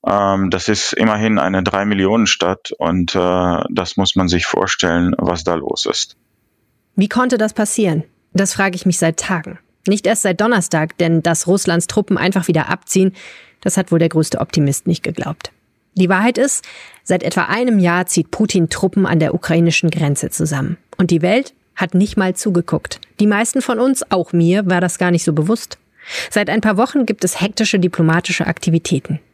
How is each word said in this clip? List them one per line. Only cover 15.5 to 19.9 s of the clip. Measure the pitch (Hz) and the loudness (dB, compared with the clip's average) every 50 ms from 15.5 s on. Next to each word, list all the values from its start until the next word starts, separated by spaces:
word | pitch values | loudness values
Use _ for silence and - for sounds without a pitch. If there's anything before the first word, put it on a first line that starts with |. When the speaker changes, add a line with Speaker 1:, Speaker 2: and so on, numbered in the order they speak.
| _ _ _ _ _ _ _ _ _ | _ _ _ _ _ _ _ _ _
Speaker 2:
Die | 185 185 175 | 0 2 2
Wahrheit | 190 185 214 247 247 | 2 2 2 2 2
ist, | - 240 285 - - - - - - - - - - _ | 2 0 0 0 -6 -8 -12 -20 -20 -20 -20 -20 -20 _
seit | - 185 175 - | -2 -2 0 0
etwa | 165 - 185 147 | -2 0 0 0
einem | - 190 226 247 254 226 202 | 0 0 0 0 2 4 4
Jahr | 180 175 170 180 180 | 4 4 2 0 -2
zieht | - - 180 156 - | 0 0 -2 -2 -2
Putin | - - 214 - - 185 165 160 | 0 -2 -2 2 2 0 0 0
Truppen | - - - 185 - 202 185 | 0 -2 -2 0 2 2 2
an | 180 170 160 | 2 2 2
der | 160 - - | 2 0 -2
ukrainischen | 165 - - 165 170 170 170 160 - - | -4 -2 0 2 4 4 2 2 2 0
Grenze | 165 | 0